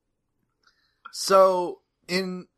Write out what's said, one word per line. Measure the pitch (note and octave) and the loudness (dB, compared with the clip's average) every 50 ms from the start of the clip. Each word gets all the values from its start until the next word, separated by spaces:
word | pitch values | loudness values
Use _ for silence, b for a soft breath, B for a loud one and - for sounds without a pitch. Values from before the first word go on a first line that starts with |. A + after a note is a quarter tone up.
| _ _ _ _ _ _ _ _ _ _ _ _ _ _ _ _ _ _ _ _ - - - | _ _ _ _ _ _ _ _ _ _ _ _ _ _ _ _ _ _ _ _ -20 -18 -12
so | - - - G3 F#3+ F#3+ F#3+ F#3 F3+ F3 D#3+ B2+ - _ _ _ _ _ - | -8 -2 2 4 6 6 4 4 0 -4 -6 -8 -12 _ _ _ _ _ -6
in, | F3 F#3 F#3+ F#3 F#3 F3+ F3+ _ _ | -4 -4 -4 -4 -8 -12 -14 _ _